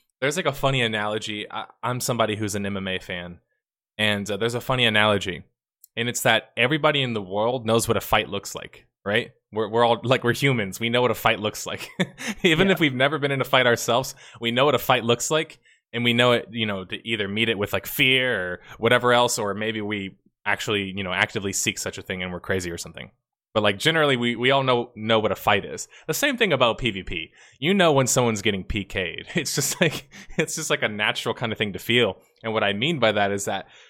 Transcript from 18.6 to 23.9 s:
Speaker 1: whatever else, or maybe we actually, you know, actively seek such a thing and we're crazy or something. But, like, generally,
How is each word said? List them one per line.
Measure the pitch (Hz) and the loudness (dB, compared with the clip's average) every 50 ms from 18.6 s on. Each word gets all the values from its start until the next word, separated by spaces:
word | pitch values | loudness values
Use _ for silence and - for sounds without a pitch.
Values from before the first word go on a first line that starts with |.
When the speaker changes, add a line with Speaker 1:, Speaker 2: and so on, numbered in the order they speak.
| - - - | -12 -16 -8
Speaker 1:
whatever | - 107 117 123 123 123 120 120 | -2 2 2 4 4 4 4 4
else, | 120 123 120 - 120 | 4 4 2 0 -2
or | 107 101 98 | -2 -4 -4
maybe | 104 107 110 110 110 | -4 -4 -4 -4 -4
we | 104 104 107 101 98 95 - _ _ _ _ _ - | -4 -4 -4 -6 -6 -8 -12 _ _ _ _ _ -4
actually, | 104 101 - - 123 107 101 98 95 92 | -4 -4 -4 -2 -2 -2 -2 -2 -4 -6
you | 101 98 | -6 -6
know, | 90 90 | -4 0
actively | 95 107 - - 110 95 98 95 | 0 0 0 -2 -4 -6 -4 -4
seek | - - 110 98 | -2 -2 -2 -4
such | - - 101 - | -4 -6 -8 -8
a | 98 | -10
thing | - - 95 92 | -8 -8 -6 -6
and | 92 92 90 | -6 -6 -8
we're | 87 | -8
crazy | - - 98 95 87 87 | -4 -4 -4 -2 -4 -4
or | 85 | -8
something. | 82 - 82 80 - 64 - _ _ _ _ _ _ _ _ - | -8 -10 -12 -14 -18 -18 -20 _ _ _ _ _ _ _ _ -2
But, | 110 104 | 0 2
like, | 104 101 98 | 2 2 2
generally, | - 156 | 2 2